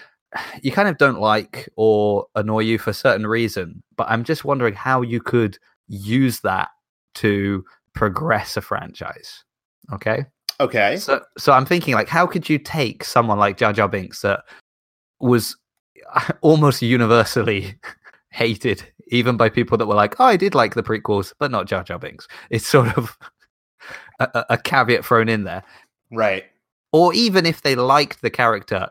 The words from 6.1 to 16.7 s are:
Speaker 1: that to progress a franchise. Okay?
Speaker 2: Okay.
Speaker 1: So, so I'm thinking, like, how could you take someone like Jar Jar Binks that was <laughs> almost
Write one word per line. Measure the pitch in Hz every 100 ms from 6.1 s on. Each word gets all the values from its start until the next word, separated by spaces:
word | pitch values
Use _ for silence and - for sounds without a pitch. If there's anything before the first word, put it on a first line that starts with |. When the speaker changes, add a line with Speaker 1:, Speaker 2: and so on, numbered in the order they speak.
| 123 131 -
Speaker 1:
that | 104 92 - _ _ _ _ -
to | 110 101 98 98 - _ _
progress | - 110 90 160 107 - -
a |
franchise. | - 98 87 - - - - - _ _ _ _ -
Okay? | 98 - 113 139 _ - -
Speaker 2:
Okay. | 131 120 101 160
Speaker 1:
So, | 202 135 - -
so | -
I'm | 131 131
thinking, | 175 156
like, | 117 110
how | 165 175
could | 185 -
you | 151
take | - 160 120 -
someone | - - 117 104
like | 101 95
Jar | 110
Jar | 104 101
Binks | 98 92 -
that | 101 98 - - _ _ _ _ _ _
was | 127 120 - - _ _ _ _ - -
<laughs> | - -
almost | 156 156 147